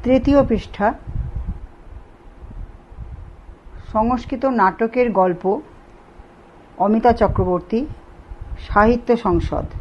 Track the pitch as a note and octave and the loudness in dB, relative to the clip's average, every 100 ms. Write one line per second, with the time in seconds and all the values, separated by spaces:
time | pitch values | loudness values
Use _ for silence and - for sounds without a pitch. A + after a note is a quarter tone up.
0 | A#3+ C4 C#4 C#4 - - - - G3+ - | 4 2 6 4 4 0 -4 -2 -2 -2
1 | - - - - - - - - - - | -8 -6 -6 -6 -8 -8 -12 -18 -20 -20
2 | - - - - - - - - - - | -20 -20 -20 -20 -18 -16 -16 -18 -20 -18
3 | - - - - - - - - - A3 | -16 -16 -18 -20 -20 -20 -20 -18 -4 0
4 | A#3 B3 - B3+ C4+ A#3+ F#3+ F#3+ A3+ B3 | 0 0 -4 -2 0 4 2 2 -2 0
5 | B3 F#3+ F#3 E3+ F#3 A#3+ - - - - | 0 2 2 0 -2 -2 -4 -20 -20 -20
6 | - - - - - - - - G3 A3 | -20 -20 -20 -20 -20 -20 -20 -2 2 4
7 | A#3+ A#3 G3+ - F3+ F3 F3 A3+ D4+ - | 4 4 2 2 0 0 -2 -4 -4 -10
8 | - - - - - - - G#3 G#3+ A#3+ | -18 -20 -20 -16 -12 -12 -2 4 4 2
9 | - A#3 G#3+ E3+ - D3 - - | 2 0 2 0 0 -4 -6 -10